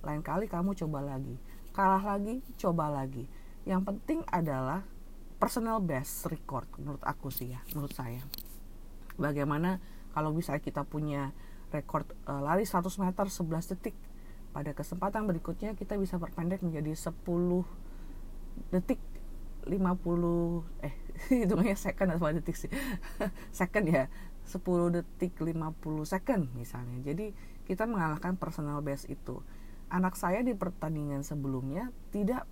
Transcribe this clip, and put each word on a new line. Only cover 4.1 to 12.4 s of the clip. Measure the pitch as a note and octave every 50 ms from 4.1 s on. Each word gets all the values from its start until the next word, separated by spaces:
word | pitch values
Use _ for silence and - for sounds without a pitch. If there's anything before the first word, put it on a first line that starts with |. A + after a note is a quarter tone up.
| E4 D#4+ - -
adalah | - F3+ E3 D#3 C#3 C3 C3 B2+ D3+ F#3+ G3 - - - - - - - - - - -
personal | G#3+ A#3+ - B3 A3+ A3+ A3+ A3
best | F#3+ E3 D3 B2+ - - - - - D#3+
record | D#3+ - - - C#3 B2 - - -
menurut | - C#3+ C#3+ C#3+ -
aku | - - C#3+ - - C#3 B2
sih | - B2+ B2 B2+
ya, | B2 - - -
menurut | D3+ C#3+ C#3+ -
saya. | - B2+ A#2 A#2+ B2 C3+ C#3 - - - - - - - - - - - - - - - - -
Bagaimana | - C#3 D3 D3 C#3+ C#3+ D3 D3 D3 E3 F#3 F#3+ F#3 - - - - - - -
kalau | D#3 D#3 D#3
misalnya | D3+ D#3+ E3 - C#3 D3+ -
kita | - - D3 C#3
punya | - - D3+ D3+ D3+ C#3+ C#3+ C#3 C#3 - - - - - - - - -
record, | D3+ - - - D#3 D3+
eh, | - - - - - C#3
lari | C#3